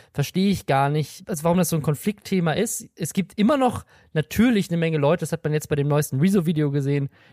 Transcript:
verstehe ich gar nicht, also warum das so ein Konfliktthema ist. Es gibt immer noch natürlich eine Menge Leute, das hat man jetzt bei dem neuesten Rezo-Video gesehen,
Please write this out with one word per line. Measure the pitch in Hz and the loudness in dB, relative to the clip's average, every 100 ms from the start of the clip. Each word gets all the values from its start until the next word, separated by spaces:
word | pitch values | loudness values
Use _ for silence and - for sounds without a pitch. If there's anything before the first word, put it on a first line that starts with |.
| - | -10
verstehe | - 143 - 196 | -6 -4 0 0
ich | 190 - | 0 0
gar | 135 139 | 2 2
nicht, | 151 147 - - | 0 -4 -8 -10
also | 170 | -4
warum | 165 175 | 0 2
das | 165 | 2
so | 165 | 0
ein | |
Konfliktthema | 143 147 - 208 - 190 170 | -2 -2 -4 -6 -4 -2 0
ist. | 147 226 - - - | 0 -2 -6 -12 -10
Es | 160 | -6
gibt | - 180 - | -4 -4 0
immer | 208 294 | 2 4
noch | 254 - - - _ | 2 0 -8 -20 _
natürlich | 156 147 - 233 226 180 | -4 -2 2 4 2 0
eine | 170 | -2
Menge | 165 156 | 0 2
Leute, | 139 175 | 2 2
das | 156 | -2
hat | 165 | -4
man | 156 | -2
jetzt | 151 - | -4 -2
bei | 147 | -2
dem | 143 | 2
neuesten | 147 151 131 | 0 0 0
Rezo-Video | 180 196 160 156 147 | 2 2 2 0 0
gesehen, | 143 139 143 139 - _ | 0 0 -2 -2 -8 _